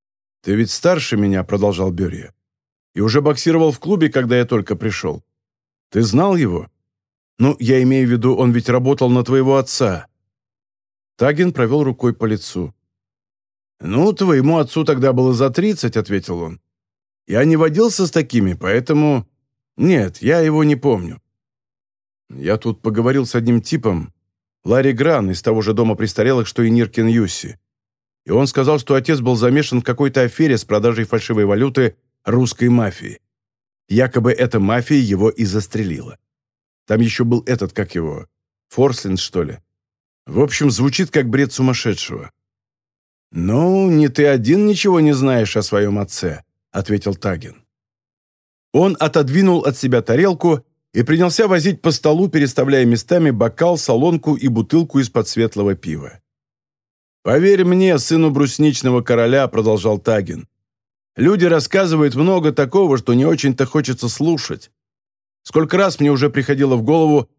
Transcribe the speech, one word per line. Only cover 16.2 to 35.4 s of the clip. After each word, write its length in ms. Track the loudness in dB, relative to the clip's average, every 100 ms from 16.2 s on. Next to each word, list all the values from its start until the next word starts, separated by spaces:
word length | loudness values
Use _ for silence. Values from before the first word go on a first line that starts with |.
| -6 -8
он. 220 | -10 -12 _ _ _ _ _ _ -6
«Я 160 | 0
не 140 | 2 2
водился 500 | 2 2 0 0 -2
с 40 |
такими, 420 | -2 -2 -2 -2
поэтому. 720 | -2 -2 -4 0 0 2 0 -6 _ _ _ _ -2
Нет, 460 | 2 2 0 -4
я 180 | -2 0
его 240 | 2 2
не 140 | 2 2
помню». 440 | 0 -2 -4 -14 _ _ _ _ _ _ _ _ _ _ _
«Я 280 | -12 -6 -4
тут 240 | -4 -6
поговорил 440 | -4 -2 0 0 -2
с 100 | -2
одним 260 | 0 0
типом, 520 | 0 -4 -2 -4 -8 _ _ _ _ _
Ларри 300 | 0 2 2
Гран 360 | 2 2 2 0
из 120 | -4
того 200 | -2 -2
же 120 | 0
дома 220 | 0 0 0
престарелых, 520 | -4 -2 0 0 -2
что 160 | -2
и 60 | 2
Ниркин 380 | 2 0 0 0
Юсси. 520 | 2 0 -4 -12 -16 _ _ _ _ _ _ -2
И 60 |
он 160 | 0 0
сказал, 320 | 0 0 0
что 160 | 0 -2
отец 240 | 0 -2
был 160 | 0 0
замешан 460 | 2 2 0 -2
в 20 |
какой-то 380 | -2 -2 0 0
афере 360 | -2 0 0 0
с 60 |
продажей 400 | 0 0 0 0
фальшивой 400 | -2 -4 -2 -2
валюты 540 | 0 0 0 0 -2 -2 _ _
русской 460 | -2 0 0 0 2
мафии. 500 | 2 0 -6 -14 -18 _ _ _ _ _ _ -4
Якобы 420 | 0 2 0 0
эта 300 | 0 0 0
мафия 380 | 0 -2 0 0
его 300 | 2 2 0
и 140 | 0